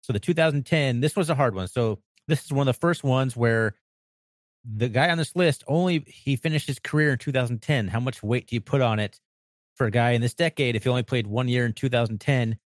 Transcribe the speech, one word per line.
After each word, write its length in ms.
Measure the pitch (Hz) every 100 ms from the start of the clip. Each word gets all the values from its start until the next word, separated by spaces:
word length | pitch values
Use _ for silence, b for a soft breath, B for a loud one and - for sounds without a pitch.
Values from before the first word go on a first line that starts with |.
So 100 | -
the 60 | 104
two 140 | -
thousand 320 | 165 160 143 131
ten, 340 | 165 139 120
this 160 | 147 202
was 140 | 165
a 60 | 143
hard 200 | 131 95
one. 120 | 92
So 320 | - 117 107 _ _ -
this 180 | 151 -
is 60 |
one 160 | 139 139
of 80 | 127
the 40 |
first 240 | 170 170
ones 320 | 139 131 131 120
where 400 | 117 113 110 - _ _ _ _ _ _ _ _ 120
the 240 | 107 120
guy 200 | 113 165
on 80 | 170
this 180 | 151 175
list, 280 | 175 139 -
only 360 | 156 180 165 -
he 280 | - - 135
finished 320 | 165 156 -
his 120 | 135
career 340 | - 151 151
in 40 | 127
two 140 | -
thousand 300 | 131 123 117
ten. 260 | - 143 98
How 120 | 113
much 220 | 127 123
weight 260 | 107 123 -
do 80 | 120
you 60 |
put 200 | - 143
on 180 | 123 107
it 200 | 104 - _ _ _ _ _ _
for 120 | 120
a 40 |
guy 200 | 117 120
in 100 | 120
this 120 | 120
decade 420 | - 170 - 131 113
if 80 |
he 60 | 127
only 140 | 123
played 240 | 113 127 101
one 200 | 107 127
year 180 | 123 120
in 60 |
two 160 | 110 135
thousand 300 | 123 117 110
ten? 380 | - 135 113 113